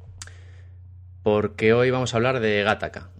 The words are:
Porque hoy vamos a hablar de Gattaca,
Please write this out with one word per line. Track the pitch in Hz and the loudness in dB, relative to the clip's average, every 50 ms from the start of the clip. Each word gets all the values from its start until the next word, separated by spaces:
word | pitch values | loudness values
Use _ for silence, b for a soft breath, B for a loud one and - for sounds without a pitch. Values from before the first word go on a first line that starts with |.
| - - - - B B B B B B B B B B B B B - - - - - - - - | -20 -20 -20 -18 B B B B B B B B B B B B B -20 -20 -20 -20 -20 -20 -4 0
Porque | 107 104 107 107 101 92 - 110 110 | 2 2 2 0 -2 -2 0 2 4
hoy | 113 120 127 127 | 4 4 2 2
vamos | 127 127 127 117 120 | 0 -2 -2 -2 -2
a | |
hablar | 113 117 131 131 127 | 0 0 0 0 0
de | 110 107 104 104 | -2 0 0 2
Gattaca, | 101 107 104 - - 82 - - - - - | 2 0 0 0 -4 -8 -10 -14 -16 -18 -18